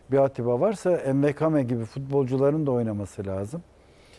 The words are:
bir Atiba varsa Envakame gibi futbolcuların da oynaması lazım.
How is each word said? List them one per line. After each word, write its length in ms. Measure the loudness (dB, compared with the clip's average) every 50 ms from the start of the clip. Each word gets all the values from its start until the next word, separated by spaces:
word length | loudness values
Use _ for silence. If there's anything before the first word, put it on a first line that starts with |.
| _ 0
bir 60 | 2 2
Atiba 420 | 2 2 0 -2 -2 0 0 2
varsa 320 | 2 0 0 0 0 0
Envakame 720 | 0 0 0 0 0 2 2 2 0 0 0 2 2 2 0
gibi 220 | 0 -2 -4 -4
futbolcuların 800 | -6 -8 -10 -8 -2 0 0 0 2 0 2 2 2 2 2 0 0
da 40 |
oynaması 540 | 0 0 0 0 -2 -4 -6 -8 -8 -8 -6
lazım. 360 | -6 -4 -6 -6 -6 -8 -12 -14 -16 -20 -20 -20 _ -20 -20 -20 -20 -20